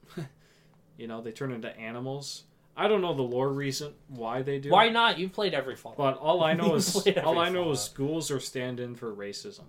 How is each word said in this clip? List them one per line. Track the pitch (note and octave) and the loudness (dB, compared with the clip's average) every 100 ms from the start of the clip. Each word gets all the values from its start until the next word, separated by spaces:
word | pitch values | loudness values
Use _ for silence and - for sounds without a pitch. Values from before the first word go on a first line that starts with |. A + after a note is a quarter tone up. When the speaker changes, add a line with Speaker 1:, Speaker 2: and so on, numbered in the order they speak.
| - - | -16 -12
Speaker 1:
<laughs> | C#3+ _ _ _ _ _ _ - | -12 _ _ _ _ _ _ -16
You | A2+ | -12
know, | A2+ | -10
they | A#2 | -10
turn | A2+ C#3 | -8 -8
into | A#2 A2+ A2 | -6 -10 -10
animals. | A2+ A#2+ C3 C#3+ C#3 - - _ _ - | -10 -8 -6 -8 -10 -14 -16 _ _ 0
I | G3+ | 2
don't | G#3 | 4
know | F3 | 2
the | C#3 | 0
lore | B2 B2 C#3 | 0 2 0
reason | C#3 C#3 C3 D3 - - | 0 -2 -4 -8 -14 -16
why | B2+ A2+ B2+ | -8 -4 -4
they | C3+ C#3 | -2 -2
do | C#3+ | 6
Speaker 2:
Why | F#3 A3+ | 8 8
Speaker 1:
it. | |
Speaker 2:
not? | A3+ A#3 D#3+ | 6 4 2
You've | F#3 | -4
played | - G3+ | -2 -2
every | D3 C3 | 0 -4
Fallout. | A#2 A#2+ C3 | -8 -10 0
Speaker 1:
But | C3+ C3 | 0 2
all | D3+ F3 | 2 4
I | D#3 | 4
Speaker 2:
<laughs> | E3+ | 4
Speaker 1:
know | G3 | 4
Speaker 2:
You've | D3+ | 2
Speaker 1:
is, | - | 2
Speaker 2:
played | G3 G3 F3+ | 2 2 4
every | |
Speaker 1:
all | D#3 E3+ | 2 2
I | E3+ | 2
know | F3+ E3+ | 0 0
is | C3+ | -2
Speaker 2:
Fallout. | |
Speaker 1:
schools | - - C#3 D#3+ D3 | -4 -4 -2 -2 -2
are | C3+ | -6
stand-in | - C3 B2+ B2 B2 A#2+ | -6 -6 -6 -6 -8 -8
for | A#2 | -10
racism, | G2+ G2+ G2+ G#2 - | -8 -10 -10 -12 -16